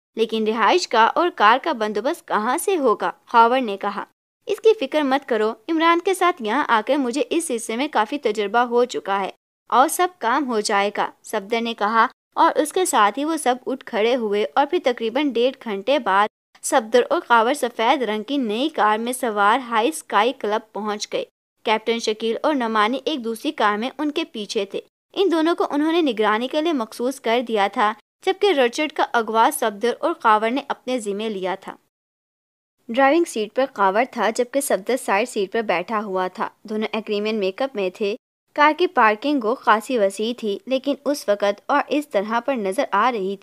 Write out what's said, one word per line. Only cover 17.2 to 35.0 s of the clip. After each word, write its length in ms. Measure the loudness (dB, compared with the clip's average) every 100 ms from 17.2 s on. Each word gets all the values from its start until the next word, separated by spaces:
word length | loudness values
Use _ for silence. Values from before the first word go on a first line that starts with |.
| 4 4 4
सफ़ेद 500 | 0 -4 -2 0 0
रंग 200 | 0 -4
की 140 | -4 -2
नई 320 | -2 -2 -2
कार 280 | 0 2 0
में 160 | -2
सवार 460 | -4 -4 2 2 2
हाई 320 | 0 -2 0
स्काई 400 | -2 -2 0 2
क्लब 300 | 0 -4 -4 -4
पहुंच 340 | -8 -6 -6 -6
गए। 160 | -6 -8 _ _ _ -2
कैप्टन 340 | -2 -2 -2
शकील 380 | -2 -4 -4 -2 0
और 100 | 0
नमानी 460 | 0 0 0 0 -4
एक 120 | -4
दूसरी 320 | -6 -6 -6
कार 260 | -2 0 0
में 140 | -4 -6
उनके 240 | -6 -4
पीछे 440 | -6 -8 -8 -6 -6
थे। 100 | -8 -12 _ _ -2
इन 140 | 0
दोनों 260 | 2 0 0
को 100 | -2
उन्होंने 360 | 0 0 2
निगरानी 460 | 0 2 2 0 0
के 140 | -2
लिए 120 | 0
मखसूस 460 | -2 -4 -4 -6 -4
कर 220 | -2 0
दिया 280 | 0 0 0
था, 260 | 0 -2 -2 _ _ -4
जबकि 260 | 0 2
रॉचर्ड 400 | 4 2 0 -4
का 120 | -2
अगवा 460 | -2 0 0 2 2
सफदर 440 | 2 -2 -2 -2
और 200 | -2 -2
खावर 380 | 0 2 2 2
ने 100 | -2 -4
अपने 300 | -8 -4 -4
जिम्मे 300 | -4 -6 -6
लिया 260 | -4 -4 -6
था। 220 | -10 -18 _ _ _ _ _ _ _ _ _ _ -6
ड्राइविंग 340 | 2 4 4 2
सीट 260 | -2 -4
पर 140 | -2 -2
खावर 400 | 0 2 2 0
था, 260 | 0 -2
जबकि 300 | 0 -2 -2
सफदर 340 | 0 -2 -2
साइड 320 | -4